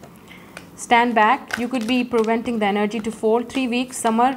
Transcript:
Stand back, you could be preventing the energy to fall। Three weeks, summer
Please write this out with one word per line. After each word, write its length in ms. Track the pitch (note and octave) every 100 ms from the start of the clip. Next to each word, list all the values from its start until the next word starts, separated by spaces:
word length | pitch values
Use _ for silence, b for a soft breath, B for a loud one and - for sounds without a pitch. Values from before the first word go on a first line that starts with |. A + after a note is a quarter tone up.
| - B B B B B B B
Stand 300 | - A#3 A#3+ A3+
back, 380 | G#3+ C4 - -
you 80 | A#3+
could 120 | C4 A3
be 80 | B3+ B3
preventing 520 | A#3+ A3 A#3 A#3 A#3
the 80 | G#3
energy 320 | G#3 G#3 A#3
to 80 | A3 G#3+
fall। 260 | A3 A3+ A#3+
Three 160 | C4+ B3+
weeks, 340 | A#3+ B3 - A3+
summer 220 | A3+ B3+